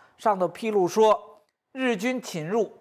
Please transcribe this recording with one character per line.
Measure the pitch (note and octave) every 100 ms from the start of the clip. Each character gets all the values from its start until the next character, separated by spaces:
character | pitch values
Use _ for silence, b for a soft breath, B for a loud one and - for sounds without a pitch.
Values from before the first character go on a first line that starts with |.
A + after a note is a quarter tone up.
| B B
上 | A3+ F#3+
头 | F3
披 | - A3+
露 | G#3 F3
说， | G#3+ A3 G3+ - - _ _ _
日 | C4 B3+ G#3+
军 | A#3 B3+
侵 | - F3 D#3
入 | A3+ G3 -